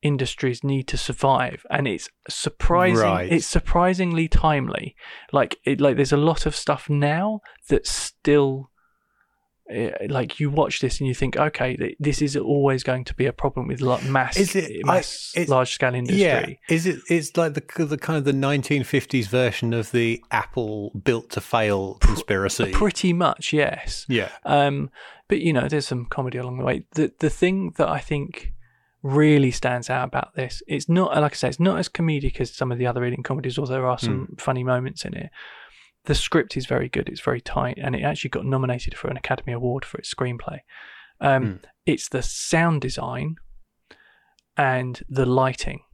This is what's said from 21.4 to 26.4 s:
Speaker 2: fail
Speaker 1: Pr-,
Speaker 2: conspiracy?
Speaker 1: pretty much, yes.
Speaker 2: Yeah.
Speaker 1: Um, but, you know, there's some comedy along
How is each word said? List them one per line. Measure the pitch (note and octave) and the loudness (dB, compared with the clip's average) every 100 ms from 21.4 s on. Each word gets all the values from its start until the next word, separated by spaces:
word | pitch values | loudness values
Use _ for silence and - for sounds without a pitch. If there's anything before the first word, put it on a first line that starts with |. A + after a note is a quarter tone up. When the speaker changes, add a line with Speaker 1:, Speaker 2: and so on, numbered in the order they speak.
Speaker 2:
fail | - A#2 G#2+ G2+ F#2+ - | -2 0 2 0 -2 4
Speaker 1:
Pr-, | - | 4
Speaker 2:
conspiracy? | G2 - G2 G2 - G2+ | 4 0 0 0 0 0
Speaker 1:
pretty | F#2+ G#2+ - F#3 | 2 0 2 0
much, | E3+ E3 - - | 2 0 0 -2
yes. | D3+ C#3 C#3+ - - - | 0 0 -2 -8 -8 -2
Speaker 2:
Yeah. | B2 F#2+ - - | -2 -2 -8 0
Speaker 1:
Um, | C#3+ C#3 C#3 C#3+ - - - _ | 2 4 0 -6 -10 -20 -20 _
but, | G3+ | 0
you | E3+ | 2
know, | D#3+ C#3 | 2 2
there's | D3+ C3+ | -2 -2
some | B2+ A#2+ | -4 -4
comedy | - B2+ | -4 -4
along | B2 | -4